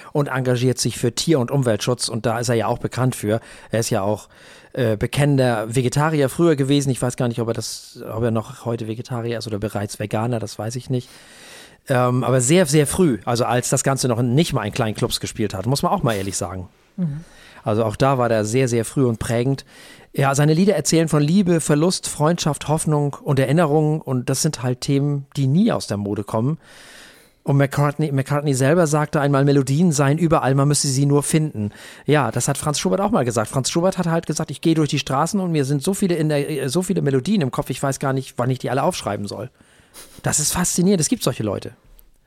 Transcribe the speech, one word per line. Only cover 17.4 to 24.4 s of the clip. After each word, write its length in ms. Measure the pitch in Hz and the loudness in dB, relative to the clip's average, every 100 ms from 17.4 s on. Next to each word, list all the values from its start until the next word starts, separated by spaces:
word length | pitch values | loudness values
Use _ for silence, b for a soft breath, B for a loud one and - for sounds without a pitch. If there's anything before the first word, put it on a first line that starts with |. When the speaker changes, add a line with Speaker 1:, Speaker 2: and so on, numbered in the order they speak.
| B B | B B
Speaker 1:
Also 220 | - 107 | -2 0
auch 100 | 110 | 0
da 240 | 101 135 131 | 2 2 2
war 100 | 117 | 2
der 160 | 110 | 0
sehr, 220 | 107 127 127 | 0 0 2
sehr 180 | 117 | 0
früh 200 | 110 143 | -2 0
und 160 | 123 113 | 0 0
prägend. 440 | 120 117 123 135 - B B B B | -2 -2 0 -2 -8 B B B B
Ja, 220 | - 135 | -2 0
seine 200 | 139 151 | 2 4
Lieder 200 | 160 202 156 | 4 2 2
erzählen 320 | - 165 160 | 2 2 2
von 140 | 151 | 2
Liebe, 380 | 147 190 180 165 | 2 2 4 2
Verlust, 480 | - 147 175 - - | 2 2 2 0 -4
Freundschaft, 600 | - 151 175 156 143 - | -2 0 0 -2 -2 -2
Hoffnung 480 | 156 160 147 143 - | -2 0 0 0 -2
und 160 | - 139 | 0 2
Erinnerung. 600 | 127 160 156 156 151 156 | 4 4 4 4 2 0
Und 300 | - 127 127 | -2 -2 -2
das 100 | 131 | -2